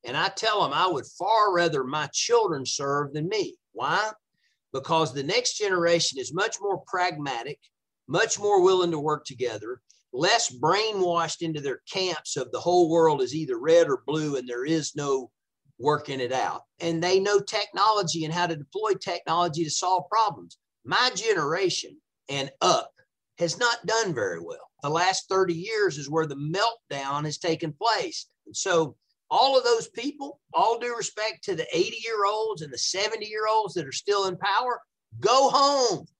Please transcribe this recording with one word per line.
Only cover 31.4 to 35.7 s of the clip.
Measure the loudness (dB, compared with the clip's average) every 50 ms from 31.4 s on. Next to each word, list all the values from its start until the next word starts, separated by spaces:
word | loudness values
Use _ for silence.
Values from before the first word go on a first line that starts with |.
| -6
to | -6 -6
the | -6 -6 -4 0
eighty-year-olds | 0 0 0 -2 -8 -6 -6 -2 0 0 0 0 0 -4 -4 -4 -8
and | -10 -12
the | -8 -6
seventy-year-olds | -4 -4 -2 -2 -2 -2 -4 -6 -8 -8 -6 -4 -2 0 2 0 0 0 -4
that | -6 -6
are | -6
still | -8 -8 -2 0 0 0 0
in | -2 -4
power, | -4 -2 0 0 0 0 0 -4 -4 -8 _ _ _ _ _ -14 -2
go | 2 4 6 6 6 6
home. | 4 4 4 4